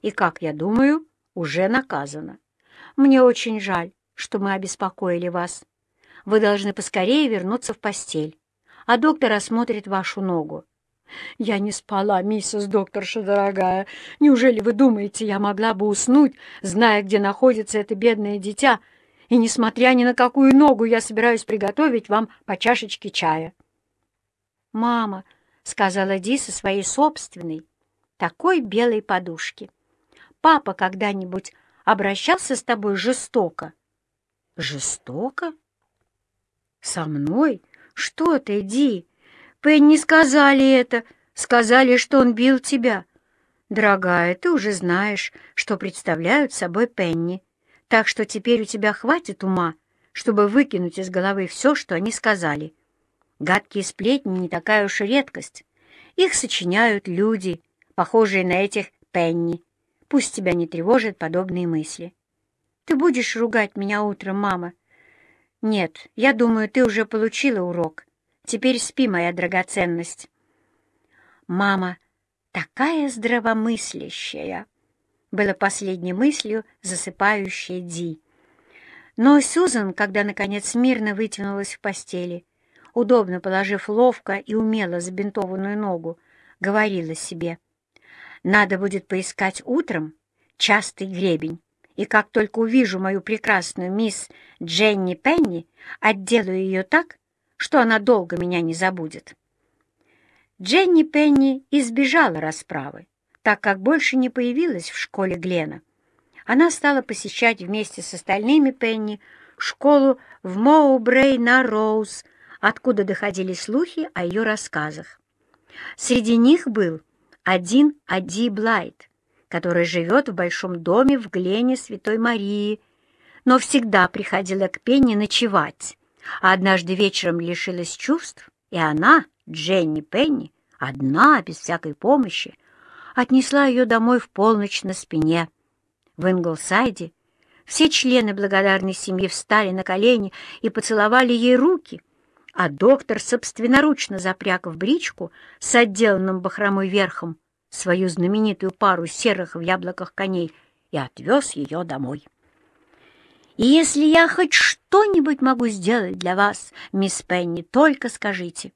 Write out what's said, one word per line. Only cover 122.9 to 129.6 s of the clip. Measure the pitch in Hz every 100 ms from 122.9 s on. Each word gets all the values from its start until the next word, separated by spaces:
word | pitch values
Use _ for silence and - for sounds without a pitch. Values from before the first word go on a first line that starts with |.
| _ _ _ _ _
но | - 254
всегда | - 277 233 196 180
приходила | - 196 190 190 190 190
к | -
Пенни | - 277 262 208
ночевать, | 208 - 240 196 143 - - - _ _ - -
а | 185
однажды | 190 190 190 170 190
вечером | 202 - 180 170
лишилась | 170 175 - 180 165 -
чувств, | - 320 - - - _ _
и | 180
она, | 156 151 185 311 - _ -
Дженни | 160